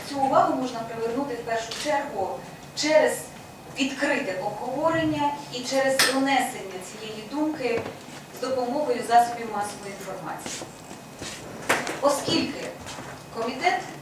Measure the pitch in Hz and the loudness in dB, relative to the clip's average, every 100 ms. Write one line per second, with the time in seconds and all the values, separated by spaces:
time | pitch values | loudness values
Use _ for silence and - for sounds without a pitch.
0 | - 277 269 302 - 269 254 233 226 226 | -4 0 4 6 6 4 0 -4 -6 -4
1 | 233 240 285 233 233 226 226 - 294 294 | -2 0 -2 -4 -2 -2 -2 -4 0 2
2 | 269 214 180 - - - - - 302 311 | 0 -2 -2 -4 -10 -14 -10 -2 6 8
3 | 247 - - - - - - - 269 - | 8 4 -6 -14 -16 -16 -12 -2 0 2
4 | 285 - - - - - 247 269 320 330 | 2 2 0 -2 -2 -4 -4 0 2 4
5 | 311 294 294 294 - 247 247 269 269 262 | 2 2 2 0 -6 -6 0 2 4 4
6 | 247 262 269 262 240 214 196 185 - 214 | 4 4 4 4 2 -2 -8 -8 -10 -10
7 | 220 220 214 294 311 285 240 226 - - | -10 -10 -6 -2 0 0 0 0 -2 -10
8 | - - - - - - 247 285 285 240 | -14 -14 -14 -6 -2 0 0 0 2 0
9 | 220 240 240 240 226 208 208 - 202 196 | 6 8 8 2 -4 -4 -4 -6 -8 -8
10 | 190 175 156 143 - - - - - - | -8 -8 -6 -8 -6 -8 -10 -12 -14 -14
11 | - - - - - - - - - - | -14 -12 -10 -10 -12 -10 0 0 0 0
12 | 285 269 - 330 - - - - - - | 2 2 2 2 2 -4 -8 -8 -10 -10
13 | - - - 226 233 262 349 370 - - | -10 -12 -10 -4 -4 2 2 2 -2 -10